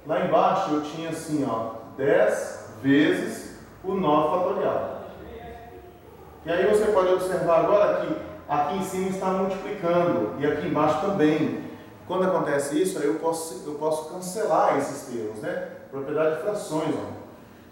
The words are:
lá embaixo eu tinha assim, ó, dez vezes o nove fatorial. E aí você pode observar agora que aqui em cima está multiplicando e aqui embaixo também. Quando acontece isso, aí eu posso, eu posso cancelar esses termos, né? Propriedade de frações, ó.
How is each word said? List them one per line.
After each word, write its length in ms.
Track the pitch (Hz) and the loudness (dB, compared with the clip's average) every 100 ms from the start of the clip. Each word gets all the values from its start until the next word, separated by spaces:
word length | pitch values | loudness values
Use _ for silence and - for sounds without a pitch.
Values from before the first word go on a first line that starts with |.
lá 200 | - 175 | -4 0
embaixo 500 | 180 - - 185 151 | 2 4 4 2 0
eu 80 | 151 | -2
tinha 280 | 151 160 165 | -2 -6 -6
assim, 360 | 156 151 147 120 | -6 -2 -2 0
ó, 260 | 110 - - - - | -2 -4 -8 -12 -2
dez 760 | - - - - - - - - | 4 6 4 2 -4 -10 -14 -2
vezes 760 | 135 139 160 - 113 - - - - - | 4 6 6 2 -2 -6 -12 -14 -18 -10
o 100 | 190 | -4
nove 420 | 196 165 151 - 180 | 0 4 4 4 2
fatorial. 680 | 185 - - - - - - - - - - - - - - - - - - - | 0 0 0 -2 -4 -8 -12 -14 -16 -14 -14 -16 -16 -18 -20 -20 -20 -20 -20 -12
E 60 | 151 | -2
aí 160 | 175 196 | 2 4
você 200 | 214 214 | 4 4
pode 260 | 185 180 | 4 4
observar 480 | 185 185 180 170 165 | 2 2 0 4 4
agora 400 | 160 208 - - | 6 4 4 2
que 160 | - 156 - - - | -2 -4 -8 -14 -2
aqui 280 | 147 147 196 | 0 0 -2
em 40 | |
cima 260 | - 185 190 | -4 -2 -2
está 160 | - 190 | -2 0
multiplicando 1040 | 190 196 - - - 170 175 175 - - - | 0 0 -2 -6 -4 2 4 4 2 -2 0
e 80 | 147 | 0
aqui 220 | - 180 | 0 0
embaixo 340 | 139 - - | 2 2 2
também. 680 | 202 147 151 156 131 - - - - - - | 0 4 4 4 0 -2 -8 -14 -18 -16 -4
Quando 180 | 180 | 0
acontece 560 | 185 170 151 143 135 151 | 2 2 2 0 0 0
isso, 180 | 185 156 | 0 0
aí 60 | |
eu 120 | 147 156 | 0 0
posso, 480 | 165 165 - - 147 | -2 -2 -6 -10 -8
eu 80 | |
posso 400 | 147 156 156 160 | -4 -2 -2 -4
cancelar 640 | 180 185 220 156 160 - - | -10 -8 -4 2 2 4 2
esses 340 | - - - | -2 -6 -8
termos, 280 | 117 107 - | -8 -8 -6
né? 280 | 156 180 180 - - | -6 -6 -8 -12 -12
Propriedade 460 | 139 143 151 156 160 | -10 -4 0 2 0
de 60 | |
frações, 520 | - - - 156 156 | -2 -4 -4 -2 -2
ó. 160 | 113 101 98 - - - - - | -4 -6 -12 -16 -20 -20 -20 -14